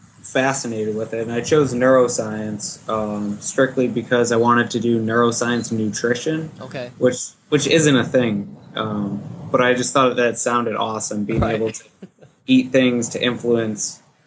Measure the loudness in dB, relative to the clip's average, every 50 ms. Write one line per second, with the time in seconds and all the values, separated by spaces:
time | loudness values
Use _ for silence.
0 | -20 _ _ -20 -20 -6 -2 0 0 0 -2 -2 -6 -6 -6 -4 -4 -4 -4 -4
1 | -6 -6 -6 -6 -6 -4 -4 -4 0 2 2 2 2 2 0 2 4 4 6 6
2 | 4 2 0 -4 -4 -4 -4 -6 -6 -6 -6 -8 -8 -10 -12 -12 -6 -4 -4 -2
3 | -2 -4 -4 -4 -4 -6 -6 -6 -8 -4 2 2 2 2 2 0 -2 0 -2 -4
4 | -2 0 2 2 2 2 2 2 4 4 4 4 2 0 -2 -2 0 0 0 0
5 | 0 0 2 2 2 2 2 0 -2 0 -2 -2 -2 -4 -4 -2 -2 -2 -2 -2
6 | 0 0 0 0 -2 -4 -4 -4 -6 -8 -12 -16 -16 -12 -12 -12 -12 -12 -4 0
7 | 2 2 2 0 -6 -12 -14 _ _ _ 0 0 2 4 4 4 6 6 4 4
8 | 2 2 2 2 2 2 0 -2 -4 -8 -12 -18 -20 -12 -8 -6 -6 -4 -4 -4
9 | -4 -4 -4 -6 -8 -10 -12 -14 -6 -2 0 2 4 4 2 2 0 0 2 4
10 | 4 4 4 2 0 0 0 -2 -2 0 0 0 0 -2 -2 -2 -4 -4 -4 -6
11 | -6 -4 -4 -4 -4 -2 0 0 0 0 0 -2 -2 -4 -4 -8 -16 -20 _ _
12 | -20 -20 _ _ -20 _ _ _ _ 4 4 4 4 4 2 4 4 4 2 0
13 | -2 -4 -4 -2 -2 -2 -2 -2 0 0 2 2 0 -2 -4 -6 -6 -8 -10 -14
14 | _ _ _ _ _